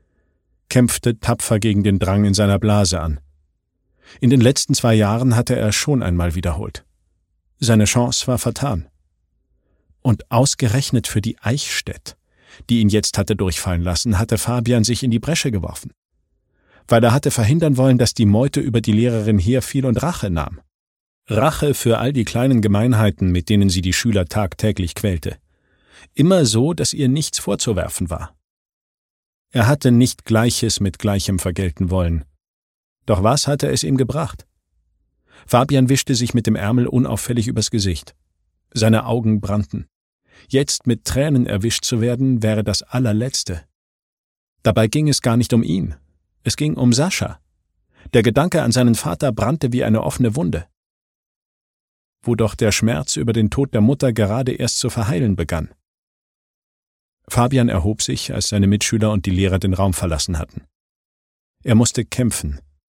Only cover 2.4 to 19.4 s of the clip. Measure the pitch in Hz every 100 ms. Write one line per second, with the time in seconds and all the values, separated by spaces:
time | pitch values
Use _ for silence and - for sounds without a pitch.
2.4 | 101 101 107 104 95 87 80 71 - _
3.4 | _ _ _ _ _ _ _ - 123 131
4.4 | 117 139 - 139 123 110 104 113 131 113
5.4 | 120 120 107 104 - 139 90 87 85 85
6.4 | 87 80 73 - _ _ _ _ _ _
7.4 | _ - 117 110 104 123 120 - - 123
8.4 | 120 - 143 90 76 _ _ _ _ _
9.4 | _ _ _ _ _ _ - - - 117
10.4 | 139 - 123 131 - 123 - 107 104 -
11.4 | 104 143 - - - - - - _ _
12.4 | _ - - 117 107 104 - - 98 98
13.4 | 95 - - 87 87 85 120 95 110 110
14.4 | - 123 117 120 107 120 127 113 - 165
15.4 | 143 104 82 - - _ _ _ _ _
16.4 | _ _ _ _ - 117 117 143 139 -
17.4 | 110 165 160 131 131 123 120 - 107 104
18.4 | 139 147 131 113 110 107 120 113 104 104